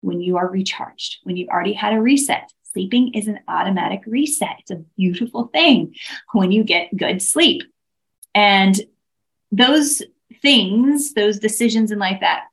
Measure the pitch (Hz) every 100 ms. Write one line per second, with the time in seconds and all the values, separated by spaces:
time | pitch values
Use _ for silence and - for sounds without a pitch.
0 | 190 175 180 180 185 190 190 - - _
1 | - - - 180 180 175 180 202 208 220
2 | 226 277 277 - - _ _ - 190 240
3 | 247 220 208 208 - 165 185 185 165 196
4 | 220 233 294 - 294 - - 175 160 -
5 | 185 175 240 - 233 - 330 233 160 -
6 | - - - 220 185 208 214 175 175 190
7 | - 185 - - 320 - - _ _ _
8 | _ _ _ 208 208 196 190 190 - _
9 | _ _ _ _ _ 196 254 302 285 -
10 | - _ _ - 285 262 190 208 262 285
11 | 285 - 208 208 214 214 240 220 214 208
12 | 190 190 175 160 -